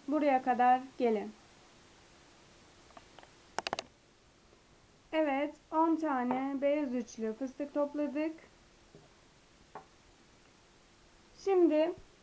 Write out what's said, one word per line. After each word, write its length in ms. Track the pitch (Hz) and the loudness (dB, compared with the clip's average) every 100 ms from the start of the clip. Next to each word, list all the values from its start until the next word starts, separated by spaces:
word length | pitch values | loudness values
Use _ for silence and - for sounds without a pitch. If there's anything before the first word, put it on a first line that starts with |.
| - | -4
Buraya 340 | 302 294 262 | 0 2 2
kadar 380 | 262 240 247 254 262 - | 0 2 2 2 -2 -4
gelin. 340 | 240 220 208 - - - - - - - - - - - - - - - - - - - - - - - - - - _ _ _ _ _ _ - _ - - _ - | 0 0 -4 -12 -20 -20 -20 -20 -20 -20 -20 -20 -20 -20 -20 -20 -20 -20 -20 -20 -20 -20 -20 -20 -14 -8 -6 -6 -10 _ _ _ _ _ _ -20 _ -20 -20 _ -4
Evet, 420 | 320 311 269 294 - - | 0 2 0 -2 -6 -4
on 240 | 320 330 320 | 2 2 2
tane 640 | 311 262 247 254 269 277 | 0 0 0 -2 -2 -2
beyaz 340 | 277 294 285 247 | 0 0 0 -4
üçlü 380 | 226 - 220 | -6 -8 -8
fıstık 400 | 220 269 - 285 | -6 -8 -8 -6
topladık. 600 | 294 285 294 294 262 311 320 - - - - - - - - - - - - - - - - - - - - - - - - - - - - - - | -2 -2 -2 -4 -2 -4 -6 -18 -20 -20 -20 -20 -20 -20 -20 -20 -20 -20 -20 -20 -20 -20 -20 -20 -20 -20 -20 -20 -20 -20 -20 -20 -20 -20 -20 -20 -8
Şimdi 480 | - 370 339 302 320 370 - - | 0 4 6 4 2 -2 -14 -20